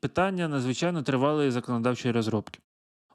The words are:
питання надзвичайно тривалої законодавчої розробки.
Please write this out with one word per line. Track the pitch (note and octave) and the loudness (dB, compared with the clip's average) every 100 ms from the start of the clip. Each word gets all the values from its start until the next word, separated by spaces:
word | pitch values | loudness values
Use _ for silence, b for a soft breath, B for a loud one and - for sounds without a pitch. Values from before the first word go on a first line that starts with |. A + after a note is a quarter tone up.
питання | A2+ - F#3+ F#3 E3+ | -4 0 0 0 -2
надзвичайно | C#3+ B2 B2 E3+ F3 | 0 -2 0 -2 -2
тривалої | C3+ C3+ C#3 D3+ C#3+ | 0 2 2 2 2
законодавчої | B2 A#2 A#2+ A#2 B2 B2+ | 0 -2 -2 0 0 0
розробки. | A#2 A2 G#2+ - - _ _ _ _ _ | 0 0 -2 -4 -12 _ _ _ _ _